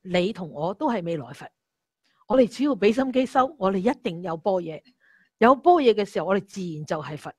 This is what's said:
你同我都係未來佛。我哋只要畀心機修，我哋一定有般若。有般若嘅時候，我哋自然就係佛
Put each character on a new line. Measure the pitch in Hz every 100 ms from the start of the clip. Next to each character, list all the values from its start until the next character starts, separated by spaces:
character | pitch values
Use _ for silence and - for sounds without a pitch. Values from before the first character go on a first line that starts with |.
你 | 190 180 180
同 | 226 170
我 | 147 165
都 | 202 302
係 | 233
未 | 170 165
來 | 127
佛。 | - - _ _ _ _ _ _ _ _
我 | 262
哋 | 233
只 | -
要 | 285
畀 | 226 202
心 | 233 262
機 | 254 254
修， | 277 262 -
我 | 190
哋 | 196
一 | 202 277
定 | 220 170
有 | 180 160
般 | 208 190
若。 | 170 156 _ _ _ _ _ _
有 | 226 269
般 | 349 359
若 | 254
嘅 | 208
時 | 202 196
候， | 165
我 | 196
哋 | 196
自 | 196 180 151
然 | 147
就 | 165
係 | 139 147
佛 | 156